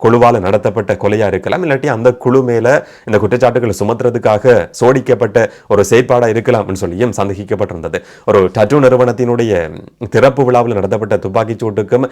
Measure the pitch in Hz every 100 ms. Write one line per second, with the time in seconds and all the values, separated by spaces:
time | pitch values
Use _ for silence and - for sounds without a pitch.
0 | 113 117 117 117 92 104 113 101 101 101
1 | 101 104 104 92 - 180 170 131 147 113
2 | 123 123 127 131 127 117 120 143 - -
3 | - 104 104 123 123 123 120 95 104 113
4 | 123 117 117 104 127 110 85 - 120 127
5 | 110 120 110 117 107 - - 104 98 117
6 | 117 123 117 110 120 117 98 95 95 90
7 | 120 104 101 98 95 104 98 87 80 87
8 | - - - 104 92 113 104 147 131 127
9 | 123 107 120 120 117 92 80 85 - -
10 | 110 113 131 131 127 123 120 101 95 107
11 | 107 101 98 107 113 110 113 104 101 127
12 | 131